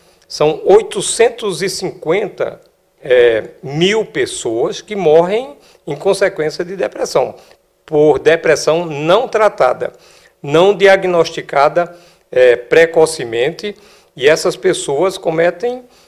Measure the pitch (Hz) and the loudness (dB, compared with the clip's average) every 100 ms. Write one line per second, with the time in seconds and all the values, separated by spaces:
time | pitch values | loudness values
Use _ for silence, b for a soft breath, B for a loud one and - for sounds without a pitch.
0 | b b b - 151 160 - 202 208 208 | b b b -2 -2 0 2 2 2 -8
1 | 170 - 233 - 214 160 185 - 180 - | -6 0 0 0 -8 -6 -6 -6 -10 -8
2 | 156 185 202 - 127 - _ _ _ _ | -4 -2 -4 -6 -8 -8 _ _ _ _
3 | 147 127 120 113 - - 135 147 185 220 | 0 4 4 2 -4 -14 -10 -4 -2 -2
4 | 202 156 120 - 123 113 156 - - 202 | -4 -4 -6 -6 -6 -4 -4 -6 -12 -4
5 | 165 156 175 214 269 285 b b - 151 | 2 4 2 -2 -6 -16 b b -12 -6
6 | 190 190 196 190 156 - 175 190 202 - | -2 0 -2 -2 -6 -6 -10 -8 -8 -6
7 | - 147 123 - b b _ _ - 151 | -4 -2 -2 -6 b b _ _ -4 2
8 | 151 135 147 165 165 143 - 160 170 143 | 2 4 2 2 2 0 0 -2 -2 -6
9 | 156 202 254 220 214 - 127 - - - | 0 0 2 0 0 2 0 0 -6 -10
10 | b b b b 143 151 190 196 196 190 | b b b b -2 2 4 4 4 4
11 | 185 175 160 - - 143 147 156 170 b | 2 0 0 -4 -4 0 2 2 -4 b
12 | b b - 127 127 117 - 151 165 165 | b b -6 2 4 4 2 4 4 4
13 | 156 - 120 117 131 170 208 202 b b | 2 0 -6 -2 -4 -4 -10 -12 b b
14 | b - 131 160 185 160 185 165 - 143 | b 0 2 2 0 -2 -2 -2 -4 -2
15 | 190 185 - 160 170 180 240 254 247 b | -2 -2 -6 0 -2 -2 -6 -8 -14 b